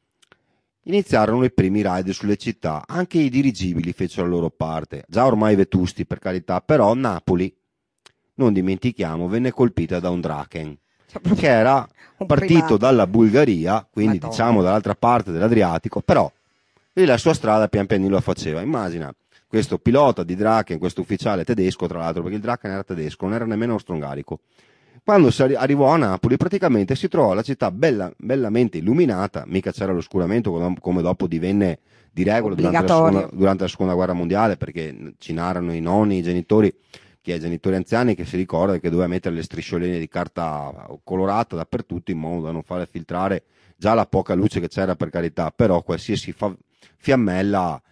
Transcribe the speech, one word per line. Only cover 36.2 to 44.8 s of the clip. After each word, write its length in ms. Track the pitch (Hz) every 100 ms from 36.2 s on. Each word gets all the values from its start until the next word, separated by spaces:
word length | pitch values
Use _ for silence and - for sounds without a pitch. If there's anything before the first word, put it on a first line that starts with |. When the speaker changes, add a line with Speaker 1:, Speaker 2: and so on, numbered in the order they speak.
Speaker 1:
genitori, 500 | 87 90 - 107 101 - _ - _ _
chi 100 | -
ha 60 | 85
genitori 380 | 82 85 95 95
anziani 380 | 90 113 123
che 100 | 92
si 120 | 85 92
ricorda 420 | 92 82 98 90
che 100 | 87
doveva 180 | 85 87
mettere 260 | 90 90
le 80 | 82
striscioline 560 | 80 82 - 87 90 85
di 100 | 80
carta 800 | 87 85 - 82 76 71 - - 73
colorata 540 | - 92 95 107 117 82
dappertutto 540 | 80 - - 87 -
in 80 | 82
modo 260 | 80 85 80
da 40 |
non 100 | 82
fare 240 | - 90 85
filtrare 560 | 85 80 87 98 92 - _ _ _
già 180 | 107
la 120 | 113 98
poca 280 | 95 -
luce 260 | 90 104 92
che 80 | 85
c'era, 260 | -